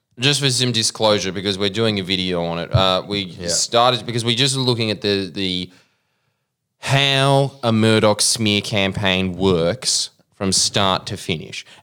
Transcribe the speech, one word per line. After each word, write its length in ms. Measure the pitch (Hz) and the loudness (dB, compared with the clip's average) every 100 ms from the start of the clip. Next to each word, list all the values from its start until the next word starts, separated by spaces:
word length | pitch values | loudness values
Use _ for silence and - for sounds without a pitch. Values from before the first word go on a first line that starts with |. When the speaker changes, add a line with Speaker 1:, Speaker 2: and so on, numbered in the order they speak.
| _ - | _ -2
Speaker 1:
just 220 | 131 139 | 0 2
for 100 | 139 | 0
some 220 | 117 123 | 0 0
disclosure, 600 | 113 110 - 110 104 92 | 0 -2 2 2 2 0
because 240 | 92 98 95 | -4 -4 -2
we're 100 | 101 | -2
doing 300 | 98 113 104 | 0 0 0
a 40 | |
video 400 | 87 95 92 87 | -2 -2 0 -2
on 140 | 85 85 | -2 -4
it, 160 | 85 | -2
uh, 300 | - 95 92 90 | 2 2 2 0
we 120 | 101 | -6
Speaker 2:
Yeah. 300 | 92 82 85 | -6 -8 -4
Speaker 1:
started, 580 | 82 - 117 123 123 - | -2 0 4 4 2 -4
because 180 | 117 117 | -4 -2
we 80 | |
just 240 | 117 139 135 | 0 0 0
were 60 | |
looking 260 | 127 117 110 | 0 0 -2
at 120 | 101 | -2
the, 280 | 104 101 92 | 0 0 -2
the, 380 | 98 95 90 90 - _ _ _ _ _ _ _ _ _ _ | -4 -4 -4 -6 -14 _ _ _ _ _ _ _ _ _ _
how 800 | - 139 139 139 139 139 139 - | -2 0 2 2 2 2 0 -2
a 100 | 117 | 0
Murdoch 500 | 110 110 110 107 104 | 2 4 4 4 2
smear 400 | - - 107 104 | 0 0 0 0
campaign 720 | - 104 98 92 98 92 95 | 0 0 0 0 0 0 -2
works 760 | 87 95 90 85 101 - - - - _ | 0 2 2 0 -2 -4 -4 -6 -12 _
from 200 | _ 95 | _ -2
start 520 | 92 - 107 98 92 - | -2 0 0 2 0 -4
to 120 | 98 | -10
finish. 480 | - 80 - - - - | -6 -6 -8 -14 -16 -14